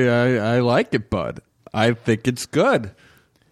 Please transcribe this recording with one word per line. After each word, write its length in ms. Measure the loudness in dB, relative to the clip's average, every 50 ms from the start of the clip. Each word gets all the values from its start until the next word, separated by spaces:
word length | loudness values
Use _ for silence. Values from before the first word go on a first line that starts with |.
| 2
I, 520 | 2 2 2 2 2 0 0 0 0 0
I 40 | 2
like 340 | 2 2 2 0 0 0 -2
it, 160 | -4 -4 -4
bud. 320 | -6 -6 -4 -6 -8 -12 -16 _ _ _ _ -10 -4
I 200 | 0 0 0 0
think 340 | 0 0 -2 -2 0 0 -4
it's 180 | -4 -4 -8
good. 460 | -6 -2 0 0 2 2 0 -2 -6 -14 _ -20 -20 _ _ _ _ _ _ _ _